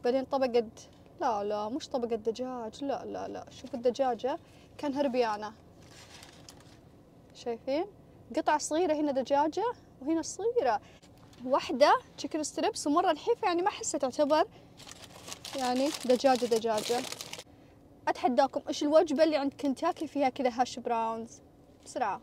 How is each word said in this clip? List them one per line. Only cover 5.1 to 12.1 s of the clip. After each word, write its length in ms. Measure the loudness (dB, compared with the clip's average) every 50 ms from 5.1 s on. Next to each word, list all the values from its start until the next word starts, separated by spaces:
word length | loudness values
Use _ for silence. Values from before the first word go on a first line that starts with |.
| 2 2 2 2 0 -4 -6 -10 -12 -14 -20 -20 -20 -20 -20 -20 -20 -20 -20 -20 -20 -20 -20 -20 -20 -20 -20 -20 -20 -20 -20 -20 -20 -20 -20 -20 -20 -20 -20 -20 -20 -20 -20 -20 -20
شايفين؟ 500 | -10 -6 -6 -6 -6 -4 -2 -2 -2 -2 -4 -8 -20 -20 -20 -20 -20 -18 -4 -4 0
قطعة 200 | 2 2 2 2
صغيرة 360 | 0 0 0 2 2 2 2
هنا 180 | 2 2 0
دجاجة 640 | 0 0 0 2 2 2 2 2 0 0 -2 -2 -2 -6 -12 -20 -20 -10
وهنا 200 | -4 -2 0 0
صغيرة، 600 | -2 -4 -8 -4 -2 0 2 2 2 2 0 0 -4 -10 -20 -20 -20 -20 -20 -20 -20 -20 -20 -12 -4
واحدة 540 | 0 0 0 0 -2 4 6 6 6 6 4 2 -6